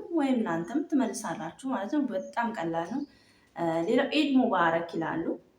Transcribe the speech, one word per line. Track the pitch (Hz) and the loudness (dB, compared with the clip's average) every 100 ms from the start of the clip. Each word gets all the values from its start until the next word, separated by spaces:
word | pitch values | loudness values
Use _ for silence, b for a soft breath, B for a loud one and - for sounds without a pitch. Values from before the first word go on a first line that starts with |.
| 427 | 0
ወይም | 339 269 254 | 0 2 2
እናንተም | 190 165 170 277 | 0 -2 -2 -4
ትመልሳላችሁ | 349 277 226 - 180 156 160 - 262 | 0 2 2 -2 -6 -6 -8 -8 -6
ማለት | 214 202 | -4 -2
ነው። | 302 247 | 0 0
በጣም | 240 285 - 226 | -2 -4 -2 -2
ቀላል | 220 165 165 175 | -2 -2 -2 -2
ነው። | 262 285 b b b b - | -4 -6 b b b b -4
እ፣ | 170 165 | -2 0
ሌላው | 170 254 262 | 2 2 4
ኢድ | 294 294 | 2 4
ሙባረክ | 254 233 185 165 165 170 | 4 4 4 4 2 -2
ይላሉ። | - 156 160 196 - - | -4 -4 -4 -4 -6 -10